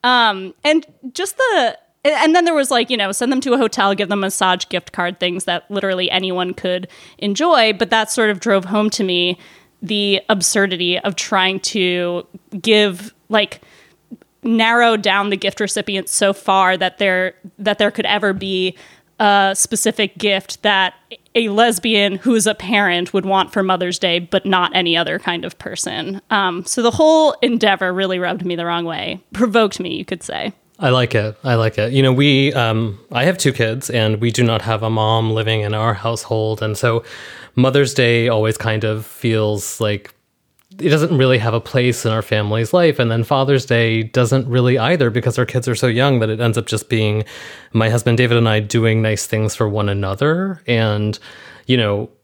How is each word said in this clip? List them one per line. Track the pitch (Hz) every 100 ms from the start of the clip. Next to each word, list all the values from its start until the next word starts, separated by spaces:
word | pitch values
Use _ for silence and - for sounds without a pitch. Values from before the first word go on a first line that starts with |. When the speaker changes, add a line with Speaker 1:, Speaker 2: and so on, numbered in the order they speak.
Speaker 1:
Um, | 247 247 226 196 190 -
and | 294 311 - _ 262
just | 294 381 -
the, | 523 381 240 - _ _
and | 190 202 311 349
then |
there | 339
was, | 311 277
like, | 254 233
you | 240
know, | 196
send | 196 247
them | 262
to | 269
a | 247
hotel, | 226 - 196 202
give | 190
them | 202
a | 196
massage | - 185 180 -
gift | 180 -
card, | - 175 -
things | 180 175
that | 185 175 _
literally | 202 196 185 185
anyone | 185 185 180 180
could | 185 185 180 180 - - _
enjoy. | 208 196 330 302 220
But | 202 226
that | 226 214
sort | - 220
of | 196
drove | 226 196 180
home | 208 214
to | -
me | 190 175 175 175 - - _ _
the | 175 208 202 196 -
absurdity | 208 170 220 196 180 175 180
of | 202 170
trying | - 196 185 190 -
to | 214 180 180 175 175 - - _ 202
give, | 220 214 208 180 208 _ _
like, | 214 202 - _ _ _ _ _ - _ _
narrow | 240 226 226 233 233 220
down | 202 196 202
the | 196
gift | 196 -
recipient | 208 - 196 190 190
so | - 196
far | 196 - 190 185 185
that | 185 -
there, | 202 185 185 - 190 -
that | 208 202
there | 208
could | - -
ever | 208 202
be | 190 196 185 185 - - - _ -
a | 214 202 196 196
specific | - 220 220 - 202 -
gift | 208 196 - -
that | 208 196 185 - _ 226 _ 240
a | 226
lesbian | 202 233 226 233 214 202 196
who's | 247 226 214
a |
parent | 208 185 208 196 175 175
would | 196
want | 190 190 180
for | 214
Mother's | 190 185 180 165
Day, | 185 175
but | 170 196
not | 196 185 175
any | 185 175 165
other | 170 165
kind | - 170
of | 175 -
person. | - - - - 165 196 _
Um, | 214 190 175
so | 180 -
the | 233
whole | 233 311 320 311 -
endeavor | 247 226 208 190 185
really | 180 190 185
rubbed | 175 175
me | 175 175
the | 170
wrong | 170
way, | 170 156 - 185 _
provoked | 185 233 220 214 -
me, | 180 -
you |
could | - 175
say. | - - - - _ _
Speaker 2:
I | 143
like | 127 120
it. | 117 107 107
I | 139
like | 117 113 -
it. | 110
You | 135
know, | 131
we, | 127 143 135 139
um, | 147 117 110 113 98 _
I | 120
have | 147 180
two | 143
kids, | 127 113 117 -
and | 120 110 107
we | 117
do | 113
not | 120 113
have | 113 110
a | 110
mom | 110 107 113 113
living | 110 110 110
in | 104
our | 107 113
household. | 104 117 113 - 113 110 107
And | 110 107
so | 120 117 - - - - -
Mother's | - 131 135 131
Day | 131 120 117 117
always | 113 110 110
kind | 117 110
of | 107 107 107
feels | - 117 110 107 104 - -
like | 107 101 - _ _ _ _ _ _ -
it | 156
doesn't | 151 147 143
really | 131 127
have | 113
a | 113
place | - 135 123 120
in | 117
our | 110
family's | - 107 104 110 113
life. | 180 170 -
And | 120
then | 117
Father's | 113 139 135 139
Day | - 120 113 113
doesn't | 110 127 120 135 127
really | 123 123 123
either, | 120 175 120
because | 113 123 120
our | 123
kids | 127 123
are | 117
so | 127
young | 117 139 127
that | 110
it | 110
ends | 120 110
up | -
just | 110 -
being | 113 107 107 107 - - - -
my | 113 110
husband | 117 123 117
David | 123 117
and | 113
I | 107
doing | 107 117 113 110
nice | 110 107 -
things | 107 110
for | - 110
one | 104 104
another. | 101 95 98 147 170 190 180 -
And, | 117 110 104 104 - - - - - -
you | 127
know | 107 101 107 _